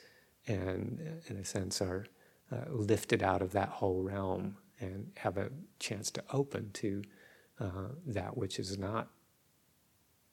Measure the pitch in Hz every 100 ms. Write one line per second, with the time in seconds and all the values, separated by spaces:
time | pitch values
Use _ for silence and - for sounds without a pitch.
0 | - - _ _ - 98 92 95 98 -
1 | 156 160 - 95 95 107 92 - 95 92
2 | 107 - - _ - - - 120 104 104
3 | - 110 98 92 92 98 95 - 98 92
4 | 95 98 95 92 98 101 - - 95 95
5 | 110 - 107 92 95 139 190 - - 104
6 | 110 - - 135 139 95 104 - 107 101
7 | 101 - - - - - 98 92 95 143
8 | 175 101 98 - 95 - 95 98 98 113
9 | 113 - _ _ _ _ _ _ _ _
10 | _ _ _